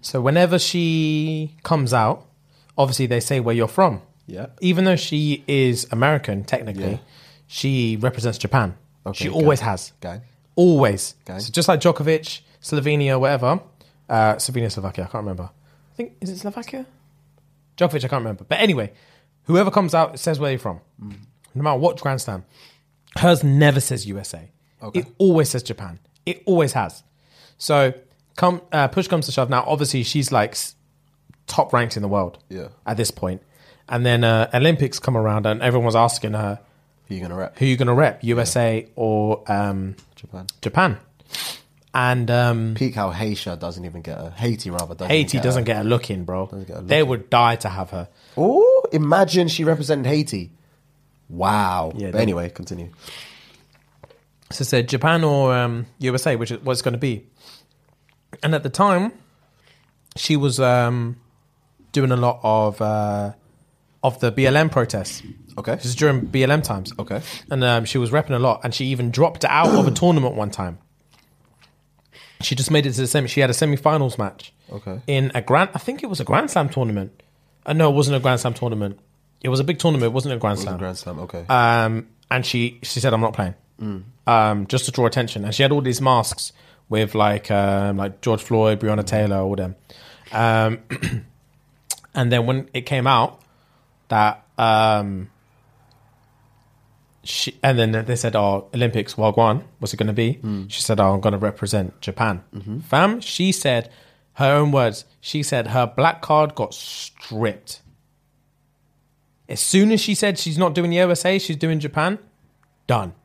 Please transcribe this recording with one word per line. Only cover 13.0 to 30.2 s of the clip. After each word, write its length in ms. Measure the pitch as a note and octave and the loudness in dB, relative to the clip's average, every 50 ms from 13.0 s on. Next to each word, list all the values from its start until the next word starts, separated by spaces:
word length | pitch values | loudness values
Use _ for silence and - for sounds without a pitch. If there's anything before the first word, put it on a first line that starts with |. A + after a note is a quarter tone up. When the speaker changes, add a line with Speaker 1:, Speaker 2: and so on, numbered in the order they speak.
| C#3+ C#3 C3 C3 | 2 2 2 2
Speaker 1:
whatever. 400 | C3 C3+ C#3+ C3 B2 B2 D#3 F#3+ - - _ _ - _ _ _ _ - | 2 2 2 2 2 0 0 0 -4 -10 _ _ -20 _ _ _ _ -2
Uh, 260 | A#2 A2 A2 G#2+ G#2+ | 2 4 4 4 2
Slovenia, 340 | A2 - - B2+ B2 A#2 A2 | 0 -2 -4 -2 -2 -2 -2
Slovakia, 340 | - - F#2+ F#2+ F2+ - F2+ | -4 -6 -8 -6 -6 -6 -8
I 20 | |
can't 160 | F2 - A2 G#2 | -6 -6 -8 -6
remember. 260 | G2+ F#2 F2+ F2 F2 _ _ _ _ _ _ _ _ _ | -6 -8 -8 -10 -14 _ _ _ _ _ _ _ _ _
I 20 | |
think, 180 | - A#3 A#3 - _ | -12 -12 -12 -10 _
is 80 | - F#3 | -12 -10
it 80 | F#3+ | -10
Slovakia? 480 | F#3 - G3+ G#3 B3 A#3 - - C4 C4 - _ _ _ _ _ _ _ _ _ _ _ _ _ _ _ _ _ | -8 -10 -10 -10 -10 -14 -12 -12 -12 -14 -14 _ _ _ _ _ _ _ _ _ _ _ _ _ _ _ _ _
Djokovic, 280 | - F3 E3+ D#3 D3 B2 | 0 0 0 2 -2 -4
I 20 | |
can't 140 | B2+ C#3+ C3+ | -2 -4 -4
remember. 240 | A#2 A2 G#2 - - | -4 -4 -8 -10 -6
But 120 | _ D3+ F#3+ | _ 0 2
anyway, 340 | A#3+ G#3 E3+ B2+ G#2+ G2+ - _ _ _ _ _ _ _ _ _ _ | 2 2 2 0 -2 -6 -8 _ _ _ _ _ _ _ _ _ _
whoever 260 | - E3 F3+ G#3 F#3+ | 2 2 4 4 4
comes 220 | F#3 - F#3 E3 E3 | 2 0 0 2 2
out 240 | E3 D#3+ D3 - C3 | 2 2 2 -2 -6
says 200 | - E3+ D#3 C3+ | -4 -4 -2 -2
where 120 | D3 C#3+ | -2 -4
you're 80 | C3+ A#2+ | -4 -4
from. 200 | - A2 F2 E2 _ _ _ - A2 | -6 -8 -10 -10 _ _ _ -18 -16
Speaker 2:
Mm. 120 | G#2 G2+ G2+ G#2 _ _ _ _ - _ | -16 -16 -18 -20 _ _ _ _ -10 _
Speaker 1:
No 80 | C3 D3 | -4 0
matter 140 | D3+ C#3+ B2+ | 0 0 2
what 200 | D3 F3 - - | 2 0 0 0
Grand 220 | - C#3+ C3+ B2+ | -4 -4 -4 -4
Slam. 240 | - - G2+ F#2 F#2 _ _ _ - - _ _ _ _ _ _ _ _ - | -6 -8 -10 -10 -12 _ _ _ -20 -20 _ _ _ _ _ _ _ _ -4
Hers 260 | - - F3+ F3 D3 - | 2 4 4 4 4 4
never 380 | C#3+ C3+ C#3+ D3+ C#3+ C3+ C#3 | 4 6 6 6 6 6 4
says 240 | - - C3 G#2 G2 | 0 -2 -4 -6 -6
U 100 | G2+ G2 | -8 -10
S 160 | G2 G2 - - | -10 -10 -12 -14
A. 160 | E2 D#2+ - _ _ _ _ _ _ | -16 -18 -20 _ _ _ _ _ _
Speaker 2:
Okay. 180 | - G#2+ - F3+ | -18 -6 -6 -6
Speaker 1:
It 60 | F3+ - - | -6 -6 -2
always 320 | _ G3 F#3+ F3 D#3+ D3+ - | _ 4 6 6 6 4 2
says 140 | - B2+ A#2+ | 0 -6 -6
Japan. 360 | - A2+ - G2+ F2+ E2+ - _ _ _ _ _ | -6 -10 -10 -10 -16 -16 -18 _ _ _ _ _
It 160 | F3 F3 - - | -8 -8 -6 0
always 260 | - F#3 E3+ D#3 C3 - | 2 2 2 2 2 0
has. 300 | C3 G#2 E2 - - _ _ _ _ _ _ _ _ - - _ | -2 -4 -4 -6 -14 _ _ _ _ _ _ _ _ -20 -20 _
So 360 | _ - - D3+ C#3+ C#3 C3 B2+ - - _ _ _ _ _ _ | _ -2 2 4 4 4 2 0 -4 -16 _ _ _ _ _ _
come, 240 | - - F3+ F3 E3+ - _ | 2 2 2 2 0 -8 _
uh, 160 | - D3+ C#3 | 0 0 0
push 200 | C3 - F#3+ F3+ | 2 0 -2 -2
comes 180 | - F#3 E3 C#3 | 0 0 -2 -2
to 60 | - B2+ | -2 -2
shove. 160 | - C3 A#2+ | -2 0 2
Now, 140 | C3 B2 - | 0 0 0
obviously, 360 | - D3+ C#3 D3 C3+ - C3+ A#2 | 0 0 0 0 -2 0 -2 -2
she's, 280 | - - D3+ | -2 -2 -2